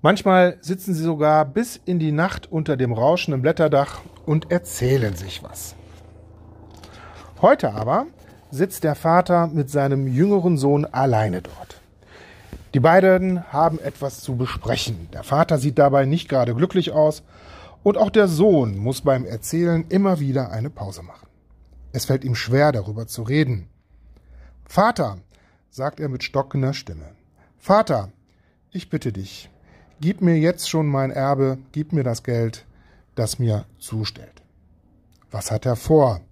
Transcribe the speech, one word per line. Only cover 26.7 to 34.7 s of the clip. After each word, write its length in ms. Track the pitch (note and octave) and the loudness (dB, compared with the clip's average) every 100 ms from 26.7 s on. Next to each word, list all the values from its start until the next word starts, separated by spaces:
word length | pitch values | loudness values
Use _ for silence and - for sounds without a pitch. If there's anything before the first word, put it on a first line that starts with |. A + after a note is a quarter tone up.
Stimme, 420 | C#3 - D#2 D#2 - _ _ _ _ | -4 -10 -16 -18 -20 _ _ _ _
„Vater, 540 | - G3+ G#3+ C3 G2 _ _ _ _ _ _ | 2 2 4 -2 -4 _ _ _ _ _ _
ich 180 | F#3 - | -14 -8
bitte 240 | D#3 B2 | -6 -6
dich, 380 | G2 F#2+ - - _ _ _ _ _ | -8 -12 -16 -20 _ _ _ _ _
gib 200 | D3+ - | -4 0
mir 180 | F3+ E3 | 2 4
jetzt 320 | D#3 F3 - | 2 0 -4
schon 160 | D#3+ D3+ | -2 0
mein 240 | C#3 C3+ | 0 -2
Erbe, 480 | C3 C3+ C#3 C3+ C3 - | -2 -2 2 0 -2 -8
gib 200 | D3 D3+ | -10 -4
mir 120 | E3 | -2
das 180 | B2+ A2+ | -2 -4
Geld, 440 | - A#2 A#2 A2+ - _ _ _ _ - | -4 -2 -2 -6 -20 _ _ _ _ -6
das 240 | A2 - | -6 -2
mir 240 | A#2+ G#2+ - _ | -2 -2 -4 _
zusteht.“ 640 | - A2 G#2+ - - - _ _ _ | -10 -8 -8 -10 -20 -20 _ _ _